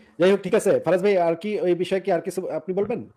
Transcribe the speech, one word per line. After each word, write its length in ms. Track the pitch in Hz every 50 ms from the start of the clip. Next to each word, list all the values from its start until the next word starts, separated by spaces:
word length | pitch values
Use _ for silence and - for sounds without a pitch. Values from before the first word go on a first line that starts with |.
| - _ _ -
যাই 120 | 170 190
হোক, 80 | 202 190
ঠিক 120 | 196 180 226
আছে, 260 | 208 - 202 143 123
ফারাজ 220 | - 160 180 180
ভাই, 160 | 185 208 202 180
আর 180 | 170 165 170
কি 240 | 165 - 214 208 170
ওই 160 | 160 180 175
বিষয়ে 260 | 165 180 - 190 190
কি 100 | 180 196
আর 100 | 180 165
কিছু 260 | 170 190 175 185 180 175
আপনি 280 | 160 151 - - 185
বলবেন? 340 | 196 208 202 240 135 104 117 -